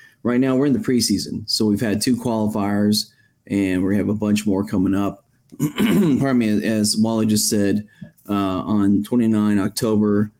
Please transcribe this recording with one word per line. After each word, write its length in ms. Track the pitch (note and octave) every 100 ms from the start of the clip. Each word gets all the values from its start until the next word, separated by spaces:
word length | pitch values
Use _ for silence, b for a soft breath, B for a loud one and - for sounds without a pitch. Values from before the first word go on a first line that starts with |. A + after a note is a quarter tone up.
| b b
Right 160 | A2+ B2
now, 160 | C3 C3
we're 100 | C#3+
in 80 |
the 60 | A#2
preseason, 680 | A#2+ B2 G#2 F#2+ F#2+ - G#2
so 200 | - G#2+
we've 120 | G2+
had 220 | A2+ G2+
two 140 | C3 A#2+
qualifiers, 960 | B2 A2+ G#2+ G#2+ G2+ G2+ G#2 G#2 - b b b -
and 400 | G2+ F#2+ F#2 F#2+
we 100 | G2+
have 140 | G2
a 60 | G#2
bunch 320 | G#2 G#2 G#2
more 180 | F#2+ G2+
coming 300 | G2+ F#2+ G2
up. 280 | G2+ - _ _
<clears throat> 180 | _ -
Pardon 800 | D3+ - G#3+ F3+ F3 B2 C3+ B2
me, 260 | A2 G#2 G2+
as 320 | A2 G#2 A2
Wally 300 | A2 A2+ A2
just 200 | G#2+ -
said, 400 | G#2 G2+ G#2 B B B B -
uh, 60 |
on 680 | G2+ G2 F2+ - G#2 G2 G2
twenty-nine 560 | G#2 B2 A2+ G#2+ G#2 G2+
October 720 | G2+ - A2+ G#2+ G#2+ G#2 G#2